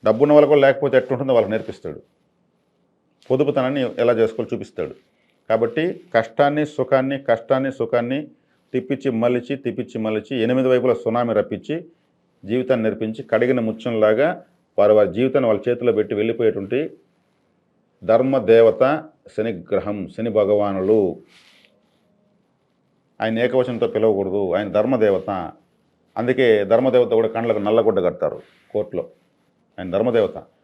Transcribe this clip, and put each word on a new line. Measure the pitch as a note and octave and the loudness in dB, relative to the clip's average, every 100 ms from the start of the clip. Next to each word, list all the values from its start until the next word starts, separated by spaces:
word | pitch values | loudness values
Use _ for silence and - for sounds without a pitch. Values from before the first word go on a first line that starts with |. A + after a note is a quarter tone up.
| G#2+ | 0
డబ్బు | A2 D3 | 2 6
ఉన్న | D3 | 6
వాళ్ళు | C#3+ | 6
కూడా | D3 C3+ | 6 4
లేకపోతే | C3+ C#3 B2+ | 2 2 2
ఎట్లుంటుందో | - B2+ C3+ A#2+ | 0 -4 0 2
వాళ్ళకి | G2+ G#2+ | 2 -4
నేర్పిస్తాడు, | - F#2+ E2+ D2 _ _ _ _ _ _ _ _ _ _ _ _ _ | -6 -14 -14 -14 _ _ _ _ _ _ _ _ _ _ _ _ _
పొదుపుతనాన్ని | C3 D3 C3+ B2+ C#3+ B2 - | 0 0 0 -2 -2 -4 0
ఎలా | A#2+ A2+ | 0 2
చేసుకోవాలో | A2 - A2 | 0 -2 -8
చూపిస్తాడు. | A2 G2+ - D#2 - _ _ _ _ - | -8 -10 -10 -10 -12 _ _ _ _ -4
కాబట్టి | A2 A#2 D#3 E3+ F#3 - A#2 | -2 0 -2 -4 -6 -2 -2
కష్టాన్ని, | A2+ - C#3+ D3+ D3+ - | -2 0 2 2 -4 -4
సుఖాన్ని, | C3 C3+ C3+ C#3 C3+ | 0 0 0 -6 -2
కష్టాన్ని, | A2+ - C3+ C3+ B2+ | -2 0 -2 -2 -6
సుఖాన్ని | A2+ A#2+ A#2+ C3+ D3+ _ _ _ _ | -2 -2 -2 -6 -8 _ _ _ _
తిప్పించి | B2+ B2+ C#3 C#3 A2+ | -8 -4 -4 -4 0
మలిచి, | A#2+ B2 B2 C#3 A#2+ | 0 0 -4 -8 -6
తిప్పించి | A2 B2 A#2 A2 | -8 -10 -6 -4
మలిచి, | A2 G#2+ C3 A2 | -4 -6 -4 -2
ఎనిమిది | B2+ B2+ | 0 2
వైపుల | B2+ B2+ A2+ | 2 2 0
సునామీ | A#2 A#2+ A#2+ G#2 | -2 -2 0 0
రప్పించి, | - G2 - D#3+ F3 _ _ _ _ _ G2 | -2 -8 -8 -10 -10 _ _ _ _ _ -4
జీవితాన్ని | B2 B2+ B2 A2 | -4 0 0 0
నేర్పించి, | G2+ A2 A2 - | -4 -8 -8 -2
కడిగిన | A2+ B2 B2+ A2 | 0 2 0 -2
ముత్యంలాగా | A2 B2 A2+ G#2+ A2 D3+ F#3 - _ _ - | -6 -6 0 2 2 0 -2 -14 _ _ 0
వారి | G#2 G#2+ | 4 4
వారి | G2 F2+ | 4 0
జీవితాన్ని | C3 C3+ A#2+ | 0 0 0
వాళ్ళ | G#2 A#2+ | 0 -2
చేతిలో | - A#2+ G#2+ | 0 0 0
పెట్టి | G#2 G#2 | -2 -2
వెళ్ళిపోయేటువంటి | A2 A#2 A2 G2+ G2 B2 D#3+ - _ _ _ _ _ _ _ _ _ _ - | -2 0 0 -2 -6 -6 -6 -12 _ _ _ _ _ _ _ _ _ _ 0
ధర్మదేవత | A2+ C3 C3+ A2+ A2+ A2+ A2 B2+ D#3 - _ - | 2 2 0 4 6 6 4 0 0 -6 _ -14
శనిగ్రహం, | - A2+ F2+ F2 G2 G2+ G#2 F2+ | -8 -6 -8 -4 -4 -4 -8 -10
శని | - A2+ G#2+ | -8 -2 0
భగవానులు. | G2+ G#2 G2+ G2 F#2+ A2 F#2 - _ _ _ _ _ _ _ _ _ _ _ _ _ _ _ _ _ _ _ _ | 2 2 0 -2 2 2 2 -4 _ _ _ _ _ _ _ _ _ _ _ _ _ _ _ _ _ _ _ _
ఆయన | A2 A2 | -6 -2
ఏకవచనంతో | A#2+ B2+ B2 A#2 A#2 G#2+ | 0 0 -2 -2 -2 0
పిలవకూడదు, | A2 G2 G2 G2 F#2+ F2 | 0 0 -2 -4 -2 -2
ఆయన | G#2 G#2 | -2 -2
ధర్మదేవత. | C3 B2+ G#2+ F#2+ G2 F#2+ E2 _ _ _ _ _ _ - | 0 2 2 0 -4 -8 -10 _ _ _ _ _ _ -6
అందుకే | A#2+ B2+ B2 G#2+ G2+ | -4 2 4 4 4
ధర్మదేవత | A2+ C3 B2 A2+ A2+ | 2 4 2 4 2
కూడా | A2 A#2 | 0 -2
కండ్లకు | A#2 G#2+ G2+ | -2 -2 2
నల్లగుడ్డ | A2+ A2 G2 F2 | 2 2 0 -2
కడతారు | D#2 D#2+ - - _ _ | -2 -6 -6 -18 _ _
కోర్టులో. | G#2 G#2 F2 - _ _ _ _ _ _ - | -8 -6 -8 -10 _ _ _ _ _ _ -14
ఆయన | F2+ F#2 | -4 -2
ధర్మదేవత. | A#2+ A#2 G2 - - _ | 0 2 0 -4 -18 _